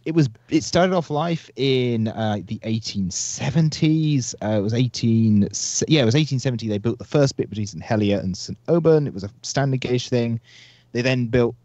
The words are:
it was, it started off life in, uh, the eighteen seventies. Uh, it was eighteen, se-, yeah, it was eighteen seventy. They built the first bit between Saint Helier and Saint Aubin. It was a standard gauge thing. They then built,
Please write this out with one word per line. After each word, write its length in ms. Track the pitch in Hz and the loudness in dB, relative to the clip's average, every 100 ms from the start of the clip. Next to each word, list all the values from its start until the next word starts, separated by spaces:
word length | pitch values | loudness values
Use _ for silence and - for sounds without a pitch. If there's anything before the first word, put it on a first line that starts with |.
| - | -4
it 80 | |
was, 140 | 160 135 107 - | 2 0 0 -2
it 140 | 156 | -2
started 300 | - 180 180 | 0 2 2
off 160 | 185 151 | 2 -2
life 400 | 147 170 165 - - | -4 -2 -4 -8 -4
in, 540 | 135 131 123 117 110 | 0 2 2 0 -2
uh, 300 | - 110 104 90 | -2 -2 -2 -4
the 140 | 110 | -10
eighteen 460 | 113 113 - 101 90 | -4 -4 -4 -4 -4
seventies. 1200 | - - - 135 156 156 - 156 160 156 143 - - | -4 -8 -4 -2 2 0 2 2 2 2 0 -2 -6
Uh, 160 | 104 107 | -2 0
it 40 | |
was 120 | 101 | 0
eighteen, 720 | 117 123 - 117 113 113 104 101 | 0 0 0 2 4 4 4 2
se-, 320 | - - - - | -2 -6 -4 2
yeah, 140 | 151 | 4
it 40 | 113 | 4
was 100 | 139 | 2
eighteen 240 | 156 131 | 2 -2
seventy. 280 | 135 117 113 | -2 -4 -4
They 100 | 104 | -2
built 180 | 117 117 | -2 -4
the 60 | - | -2
first 320 | 151 139 - | 2 2 0
bit 120 | - | -6
between 180 | 104 104 | -4 -6
Saint 160 | 82 | -8
Helier 360 | 85 110 101 101 | -2 0 2 0
and 160 | 92 90 | -2 -6
Saint 200 | - - - | -8 -12 0
Aubin. 400 | 170 165 156 139 | 2 4 4 2
It 60 | |
was 100 | 98 | -6
a 60 | 101 - | -10 -12
standard 380 | - - 135 131 | -6 -2 0 0
gauge 280 | 123 123 - | 0 -2 0
thing. 300 | 123 117 117 _ - - _ _ | 0 0 -4 _ -20 -20 _ _
They 100 | 120 | -2
then 260 | 127 127 120 | 0 0 0
built, 280 | 123 120 113 | 2 2 0